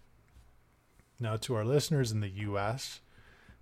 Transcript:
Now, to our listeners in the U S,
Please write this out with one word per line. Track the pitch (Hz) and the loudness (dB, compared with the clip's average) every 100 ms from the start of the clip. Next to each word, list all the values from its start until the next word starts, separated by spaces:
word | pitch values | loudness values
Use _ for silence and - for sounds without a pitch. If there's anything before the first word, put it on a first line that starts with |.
| - - - - - - _ _ _ _ _ - | -18 -20 -20 -20 -20 -20 _ _ _ _ _ -6
Now, | 117 110 | -4 -2
to | - 113 | 0 0
our | 110 | 4
listeners | 147 - 147 120 | 2 4 2 2
in | 110 | 0
the | 101 | -2
U | 101 104 101 | -4 -2 0
S, | 101 131 - - - - - - - - | 0 -2 -6 -12 -20 -20 -20 -20 -20 -14